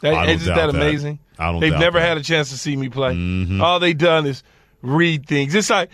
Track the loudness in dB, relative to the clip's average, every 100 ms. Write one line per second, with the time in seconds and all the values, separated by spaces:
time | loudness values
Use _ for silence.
0 | -2 0 2 0 2 2 2 2 0 0
1 | -4 -10 -14 -6 -4 0 2 2 2 2
2 | 0 -2 -2 -2 -2 -6 -6 -4 -4 -2
3 | -2 -2 -2 -2 -2 0 2 2 2 2
4 | 2 2 0 -4 -12 _ _ _ -2 2
5 | 2 0 -2 -2 0 0 0 0 -2